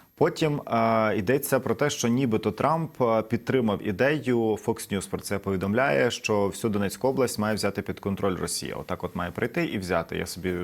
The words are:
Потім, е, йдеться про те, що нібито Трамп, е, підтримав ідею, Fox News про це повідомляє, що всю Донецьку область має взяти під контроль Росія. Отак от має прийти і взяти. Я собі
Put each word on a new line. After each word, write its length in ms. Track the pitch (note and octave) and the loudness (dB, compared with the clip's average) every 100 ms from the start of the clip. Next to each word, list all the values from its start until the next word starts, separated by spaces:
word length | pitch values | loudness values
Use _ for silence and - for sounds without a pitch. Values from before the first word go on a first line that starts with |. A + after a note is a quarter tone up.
| - - | -10 2
Потім, 420 | D#3+ E3 D#3 C#3+ | 2 4 0 0
е, 560 | - A#2 A2+ A2+ G#2+ G2+ | 0 2 4 4 2 2
йдеться 440 | F#2 C#3+ D3 C3 | 2 0 2 0
про 140 | A2 | 2
те, 160 | A2+ D3 | 0 0
що 180 | - A#2 | 0 0
нібито 420 | B2 C3 A2 G#2+ | 2 2 2 0
Трамп, 520 | - C3+ E3 D#3 - | 0 0 0 -2 0
е, 200 | A#2+ A2+ | 2 2
підтримав 680 | A2 A#2+ - C3 A2+ G2 G#2+ | 2 -4 0 0 2 0 -2
ідею, 500 | F2+ C3+ D3+ B2 A#2+ | 2 2 2 0 2
Fox 560 | A2 G#2 - A2 - | 2 0 -2 -4 -2
News 160 | G2 - | -4 -4
про 100 | - | -6
це 180 | - G2+ | -4 -4
повідомляє, 720 | G2 F#2+ G2 A2+ C#3 C#3 B2 | -2 -2 0 2 2 4 2
що 360 | A2+ - G#2 G2 | 0 0 2 0
всю 240 | - A#2 | -2 -2
Донецьку 380 | G2+ G2 - C3 | 0 -2 0 0
область 300 | C3 A#2+ - | 2 0 0
має 160 | G#2+ | -2
взяти 280 | G#2 G2+ G2+ | 0 -2 -2
під 180 | G2 F#2 | -6 -6
контроль 360 | G2 F#2+ G2+ E2+ | -4 0 0 0
Росія. 380 | E2 - - | -4 -4 -6
Отак 300 | G#1+ - F2+ | -8 -6 -6
от 100 | F2+ | -4
має 160 | F#2 F2 | -4 -4
прийти 340 | - B2 - | -2 -2 -2
і 140 | E3 A2 | -2 -4
взяти. 380 | F2+ F2 E2 E2+ | 0 -2 -2 -6
Я 100 | E2+ | -6
собі 280 | F2+ F2+ F2 | -4 -2 -2